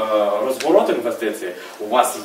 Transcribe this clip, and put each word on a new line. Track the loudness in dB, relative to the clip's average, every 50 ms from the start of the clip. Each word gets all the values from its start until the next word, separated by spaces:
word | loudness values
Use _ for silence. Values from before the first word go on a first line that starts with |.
| -2 0 2 2 2 2 0 0 0
розвороту | -2 -2 -2 2 4 6 6 6 4 0
інвестиції, | 0 -2 -4 -4 -2 -4 -4 -4 -4 -8 -10 -10 -10 -14 -14 -12 -10
у | -6
вас | 0 2 2 2 2 -2 -6